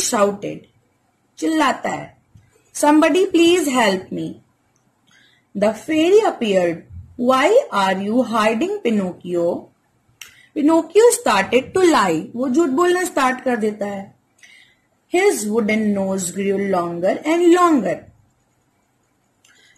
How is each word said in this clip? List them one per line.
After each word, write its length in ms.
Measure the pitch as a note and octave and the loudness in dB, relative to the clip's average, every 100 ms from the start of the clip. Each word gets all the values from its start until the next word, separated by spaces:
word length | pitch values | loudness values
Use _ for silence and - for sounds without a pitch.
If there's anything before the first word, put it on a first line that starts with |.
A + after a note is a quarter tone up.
shouted, 560 | - A#3 G3+ G3+ D#3 - - _ _ _ _ _ _ - | -2 0 0 -2 -10 -12 -18 _ _ _ _ _ _ -8
चिल्लाता 520 | D#4 D#4+ C#4 - G3 | -4 0 0 -2 -6
है, 220 | D#3 D3 _ _ _ _ _ _ - | -8 -12 _ _ _ _ _ _ -2
"Somebody 420 | D4 D4+ D#4+ D#4+ F#4+ E4 | 2 4 4 2 2 4
please 340 | E4+ F4+ C#4+ B3+ | 4 2 0 0
help 340 | A3 F#3 - F3+ | 0 0 -6 -10
me." 100 | D#3+ - _ _ _ _ _ _ _ _ _ _ _ G3 | -10 -12 _ _ _ _ _ _ _ _ _ _ _ -4
The 80 | G3+ A3 - | -4 -4 -4
fairy 340 | D#4 E4 G#4 G4+ | 0 4 4 2
appeared. 500 | - A3+ F#3+ F3 E3 - - - - A#3+ | -2 -2 0 0 -4 -12 -20 -18 -4 0
"Why 160 | C4 D4+ A#4 - G3+ | 2 2 2 2 0
are 160 | F#3+ F#3+ | -2 -2
you 180 | G3+ A#3 A#3 A3+ | -2 -2 -2 0
hiding, 420 | G#3+ A3+ F4 G#4 A#3+ | 0 0 -2 -4 -2
Pinocchio?" 640 | G#3+ F#3 E3+ F3+ F3 E3+ - - _ _ _ _ _ - _ _ D#4 | -2 -4 -8 -6 -4 -2 -4 -10 _ _ _ _ _ -20 _ _ -2
Pinocchio 480 | C#4+ E4 E4 G4+ A#4+ A#4 | 2 2 2 4 4 4
started 540 | - G3+ F#3+ A#3+ B3+ | 0 0 2 -2 0
to 160 | F#4+ F#4 | 2 4
lie. 340 | C#4+ G3 D#3+ F#3 A#3 | 4 2 -2 -4 -6
वो 120 | C4+ | -2
झूठ 220 | B3 E4+ C4 | 0 0 0
बोलना 240 | F4 F4+ | 0 0
स्टार्ट 400 | F4+ D#4 C4 B3 | -2 -2 -2 -2
कर 120 | C4 A#3 | -4 -2
देता 260 | G#3+ G#3 G3+ | -2 -4 -8
है। 160 | G3 G3 _ _ _ - - _ _ _ _ _ | -10 -14 _ _ _ -20 -20 _ _ _ _ _
His 320 | F4 G4+ C#4+ G#3+ | 0 0 0 -2
wooden 400 | A3 G#3 G#3+ G#3+ G3+ | -2 0 0 0 -2
nose 320 | F#3+ G3 F3+ F#3+ | -2 -4 -6 -4
grew 180 | G3 G3 G3+ | -4 -2 -2
longer 460 | F#3 E3+ E3+ F#3 B3+ D4+ | -2 -4 -4 -2 -2 -2
and 200 | E4+ F4 F4 | 2 4 4
longer. 400 | F4 D4 F3+ D#3 - _ _ _ _ _ _ _ _ _ _ _ _ _ _ _ _ | 4 2 0 -6 -10 _ _ _ _ _ _ _ _ _ _ _ _ _ _ _ _